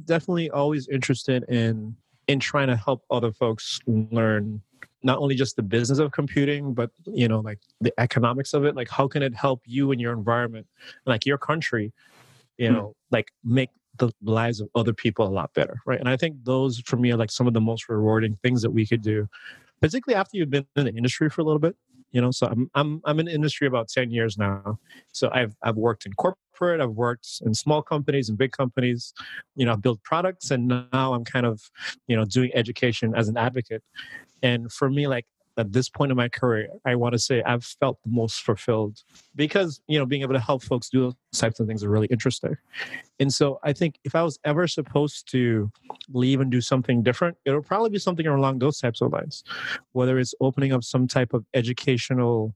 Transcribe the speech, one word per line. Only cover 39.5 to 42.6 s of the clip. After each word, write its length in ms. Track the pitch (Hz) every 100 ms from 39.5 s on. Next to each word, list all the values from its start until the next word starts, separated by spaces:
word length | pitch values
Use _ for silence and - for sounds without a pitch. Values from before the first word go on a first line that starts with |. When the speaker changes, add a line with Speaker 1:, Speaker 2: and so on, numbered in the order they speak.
| 202 180 139 -
Speaker 1:
you 100 | 151
know, 80 | 131
being 160 | 143
able 100 | 135
to 80 | 135
help 220 | 113 135
folks 260 | - 123 -
do 120 | 131
those 120 | 127 123 _ -
types 220 | 113 -
of 60 | 110
things 180 | 110
are 60 | 101
really 160 | 107 107
interesting. 500 | 110 131 - - -